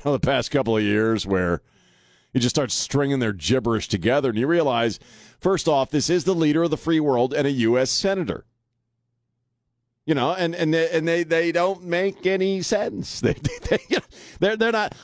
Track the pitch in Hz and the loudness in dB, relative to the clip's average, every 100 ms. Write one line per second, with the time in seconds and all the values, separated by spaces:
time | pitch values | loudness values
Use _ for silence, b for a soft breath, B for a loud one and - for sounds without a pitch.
0 | 143 135 - 135 - 139 110 110 104 104 | 0 0 0 0 0 0 2 2 2 2
1 | 113 110 95 95 87 87 b b b b | 2 0 0 0 2 -2 b b b b
2 | b b b 131 120 - 127 - - 139 | b b b 0 0 0 -2 -4 -2 0
3 | 139 135 113 98 95 127 117 113 - 101 | 0 0 0 -2 0 0 2 -2 -2 -2
4 | 90 139 135 110 135 170 147 117 117 95 | 0 0 0 0 0 2 2 0 -2 -4
5 | B B B B 185 190 165 143 131 151 | B B B B -2 0 2 0 2 0
6 | 131 175 147 175 156 151 170 143 165 160 | 0 0 0 0 2 2 0 -2 0 0
7 | 147 127 127 147 143 135 113 123 131 - | 2 2 2 0 -2 0 2 2 2 0
8 | 196 190 135 82 - _ _ _ _ _ | -2 -2 -4 -6 -10 _ _ _ _ _
9 | _ _ _ _ _ _ _ _ _ _ | _ _ _ _ _ _ _ _ _ _
10 | - 147 127 185 170 175 160 165 165 165 | -2 0 0 0 -2 0 0 2 2 0
11 | 160 170 165 165 170 165 180 185 180 170 | 0 0 0 0 0 0 0 -2 -4 -2
12 | 196 185 185 190 190 190 - 208 208 202 | -2 -2 -2 0 0 -2 0 -2 -2 -6
13 | - - - - - 480 - - - 359 | -10 -2 -2 0 -4 -6 -2 -2 0 -4
14 | - B B B 190 220 226 220 208 B | -4 B B B -2 2 0 0 -4 B